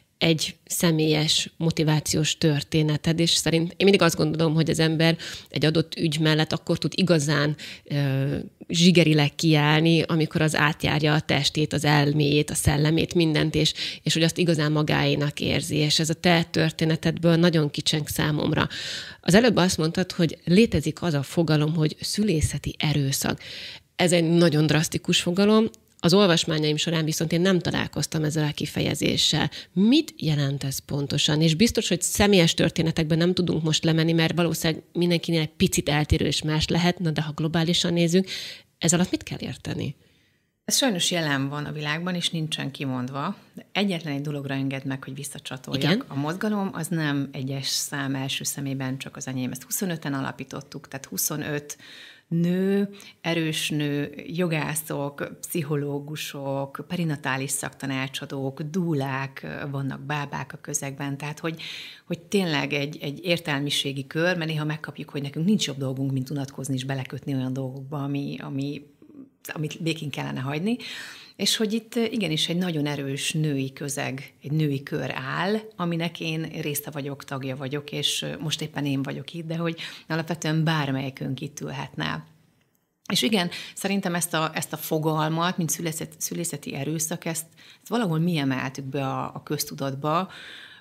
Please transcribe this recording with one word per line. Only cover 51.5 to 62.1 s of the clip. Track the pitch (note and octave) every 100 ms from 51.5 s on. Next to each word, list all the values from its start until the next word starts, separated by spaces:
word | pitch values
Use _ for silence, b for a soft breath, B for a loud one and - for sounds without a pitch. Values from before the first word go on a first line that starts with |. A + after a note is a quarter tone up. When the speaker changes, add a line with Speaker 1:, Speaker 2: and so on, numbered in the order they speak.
| D3 D3 - B B B B _
Speaker 2:
nő, | E3 E3+ F3+ F#3+ G3 G3+ G3+ B B
erős | E3 E3 D#3+ D#3 -
nő, | D3+ D3 C#3+ C#3+ - -
jogászok, | E3 F3+ D#3+ D3 D3+ - D3 C#3+ C#3+ - -
pszichológusok, | - F3 C#3+ D3+ C#3+ C#3+ C#3+ D3+ - C#3+ C#3 C#3 C#3 - -
perinatális | F3 E3 D3 D3 C3 C#3
szaktanácsadók, | - C#3+ - C#3 C3+ C3+ - C#3 C#3 C3+ C3+
dúlák, | D3+ F3 E3+ D3 C3+ C3+ C3+ C3+ D#3 D3+ C#3+
vannak | C#3 C#3 C#3
bábák | C#3 D3 C#3+ D3+ -
a | -
közegben, | - D3 C#3 C3+ C#3 C#3
tehát | D3 D3+
hogy, | E3 E3 B B B B
hogy | _